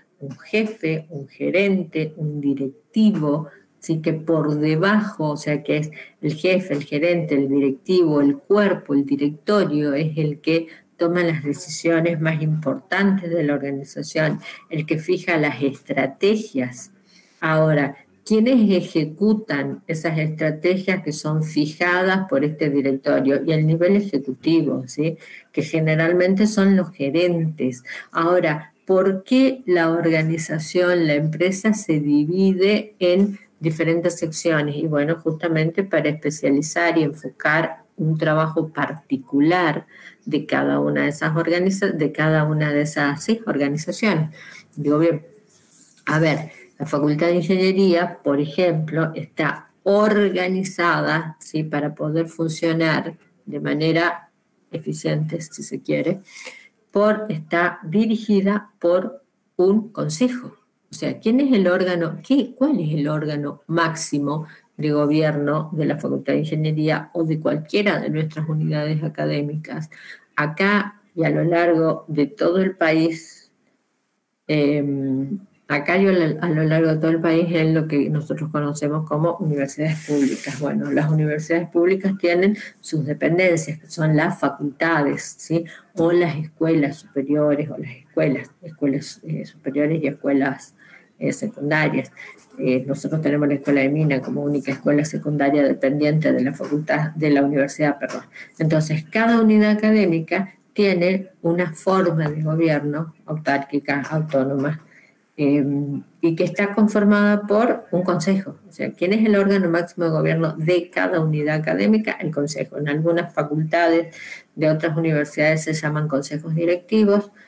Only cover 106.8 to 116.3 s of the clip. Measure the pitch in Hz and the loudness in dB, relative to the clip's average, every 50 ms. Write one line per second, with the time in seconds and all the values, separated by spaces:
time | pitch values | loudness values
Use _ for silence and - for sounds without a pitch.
106.8 | 214 208 - 214 208 202 208 208 208 208 208 202 202 202 202 208 233 254 226 233 | 4 4 4 4 4 4 4 4 4 4 2 2 2 2 2 2 2 2 0 -2
107.8 | - - - 175 180 185 175 175 156 196 196 190 - - - - - - - - | -4 -4 -2 -2 0 0 0 0 0 0 0 0 -2 -6 -12 -16 -18 -18 -12 -8
108.8 | - - - - 170 180 202 220 220 220 202 202 196 196 202 196 185 170 165 170 | -8 -8 -6 -4 -2 0 2 2 4 4 4 4 4 4 4 2 2 2 0 0
109.8 | 170 170 - - 175 165 160 156 156 156 160 160 165 156 156 156 160 160 180 175 | -2 -4 -4 -2 -2 0 0 2 2 2 2 2 0 -2 -2 -2 0 0 2 0
110.8 | 170 - - - 185 180 185 170 160 160 156 151 147 151 151 156 156 156 160 180 | 0 -2 -4 -4 -2 0 0 0 0 0 0 0 0 0 -2 -2 -2 -2 -2 0
111.8 | 202 208 220 220 214 - 156 - - 151 156 - 143 143 - 135 - - - 147 | 2 4 4 2 2 -2 -6 -6 -6 -6 -4 -2 -2 -2 -2 -4 -6 -8 -6 -6
112.8 | 147 147 143 151 156 170 170 170 170 170 - - 147 147 147 156 160 156 - 170 | -4 -2 -2 0 0 2 0 0 -2 -4 -4 -4 -4 -2 -2 -2 -2 0 0 2
113.8 | 175 165 165 165 165 160 - - - - - - - _ _ - 156 156 156 156 | 2 4 2 2 0 -2 -8 -18 -18 -16 -18 -18 -20 _ _ -2 0 0 2 2
114.8 | 156 160 156 160 165 160 156 147 147 147 - - 151 156 160 156 156 156 160 156 | 0 -2 -2 0 0 0 0 0 0 -2 -2 0 2 2 2 2 0 -2 -2 -2
115.8 | - 151 151 151 151 151 143 135 143 - | -2 -2 -2 -2 -2 -2 -2 -2 -2 -4